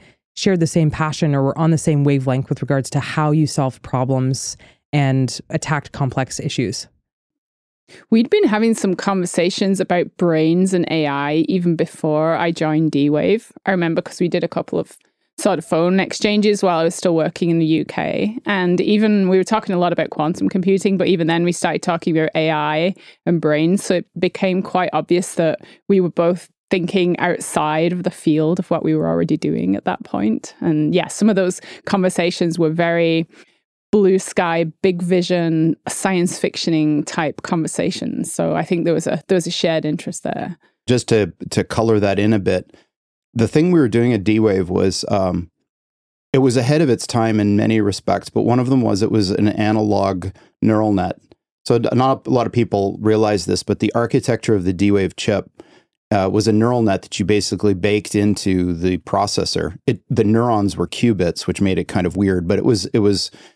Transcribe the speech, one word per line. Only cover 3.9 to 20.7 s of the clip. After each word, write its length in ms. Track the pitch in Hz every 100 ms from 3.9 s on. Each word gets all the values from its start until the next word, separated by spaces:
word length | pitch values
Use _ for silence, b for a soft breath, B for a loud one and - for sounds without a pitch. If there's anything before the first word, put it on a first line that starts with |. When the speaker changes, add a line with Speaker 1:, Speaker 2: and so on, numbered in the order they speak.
| 127 127 131 131 131 - - b b -
Speaker 1:
and 460 | 147 135 131 131 - -
attacked 420 | - - 151 -
complex 480 | - 135 - 131 -
issues? 480 | 165 - 113 - - _ _ _ _ _ _ _ _ _ _ B B
Speaker 2:
We'd 200 | 226 233
been 180 | 415 359
having 260 | 214 226
some 220 | 220 202 175
conversations 840 | - 196 175 - 170 - 196 190
about 360 | 185 180 - -
brains 560 | 175 160 160 170 185
and 140 | 185 165
A 180 | 160 151
I 380 | 139 143 156 -
even 260 | 190 175 160
before 600 | 170 - 160 151 160 160
I 160 | 170
joined 400 | 170 156 156 160
D-Wave. 600 | 147 143 147 180 214 - - -
I 60 |
remember 300 | 190 165 165
'cause 200 | - -
we 80 | 180
did 160 | 175 170
a 20 |
couple 320 | - - -
of 180 | - - _ _ _ -
sort 220 | 214 170
of 60 | -
phone 340 | 208 175 190
exchanges 640 | 185 - 214 208 208 208
while 160 | 190 165
I 40 |
was 120 | 165 -
still 200 | 185 165
working 340 | 156 - 170
in 100 | 165
the 60 | 160
U 200 | 160 -
K. 520 | - 160 - 208 233 -
And 340 | 202 180 180
even 480 | - 208 214 208 185
we 100 | 190
were 60 |
talking 320 | 180 214 208 180
a 20 |
lot 140 | 175
about 180 | 170 -
quantum 380 | - 156 170 190
computing, 500 | 190 180